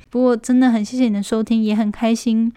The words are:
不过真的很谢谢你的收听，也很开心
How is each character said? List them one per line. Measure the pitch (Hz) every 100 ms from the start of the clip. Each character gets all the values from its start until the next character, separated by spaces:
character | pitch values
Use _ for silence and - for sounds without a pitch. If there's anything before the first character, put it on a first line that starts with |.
| -
不 | 247
过 | 254 233
真 | - 254
的 | 262
很 | 226 208
谢 | 254
谢 | 247
你 |
的 | 202
收 | 196 226
听， | 220 226
也 | 214 208
很 | 214
开 | - 226 226
心 | 233 226 226